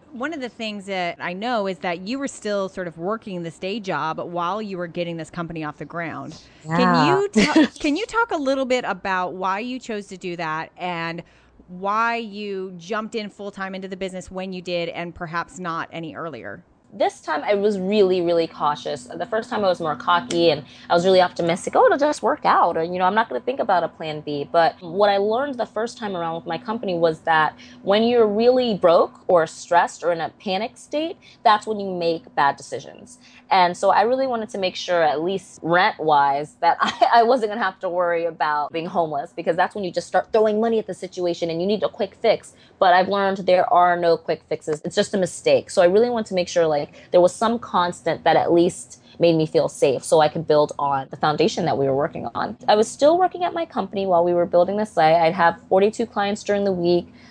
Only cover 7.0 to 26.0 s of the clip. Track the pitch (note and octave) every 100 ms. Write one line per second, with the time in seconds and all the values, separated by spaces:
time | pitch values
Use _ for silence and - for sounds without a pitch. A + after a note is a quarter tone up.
7 | D3+ G4 G4+ - C#4+ D#4 C#4+ - D#4 D4
8 | A#4 A4+ A#4 F4 C4+ C4+ C4 B3+ F3+ F#3+
9 | G3 F#3 F3+ F#3 F#3+ G3 A#3+ B3+ - G#3+
10 | G3 F#3 F#3 E3+ D#3+ D#3 D#3+ - F3+ E3+
11 | E3 E3 - _ _ _ - F3+ G3 G#3+
12 | A#3 A#3 A3+ G3+ G#3 G3 F#3+ F#3 E3 G#3+
13 | A3 A3+ G#3 - G3+ G3 F#3+ F#3+ F#3+ F#3
14 | F#3+ F#3 F3 F#3 F#3+ F#3 F3+ F3 E3+ -
15 | E3+ - E3+ E3+ E3 F#3 F3+ D#3+ C#3+ D#3
16 | D#3+ G2+ D#3+ B2 G2 G2 _ _ _ G3+
17 | E4+ - - D#4 C4 G3+ G#3 G3+ F#3 G#3+
18 | F#3+ F#3 E3+ E3+ E3 - D#3 D3 D#3 D3
19 | - E3+ E3+ A3 A3 A3+ G3 E3+ E3 D3
20 | - F3 - E3+ E3+ D3 C3+ - - F3
21 | F#3 F#3 F3+ - E3+ F3 - - A#4+ D#4+
22 | D4 D4 G#3 D4 - F4 F#3+ E3 E3+ F3+
23 | F#3 G#3 A#3 B3 A#3 C#4 B3 F3+ D#3+ -
24 | D#3+ D3+ D3 D3 C#3+ E3+ D#3+ - F3 F3
25 | G#3 G3+ G#3 A3+ C#4+ B3 G#3 G#3 A3+ -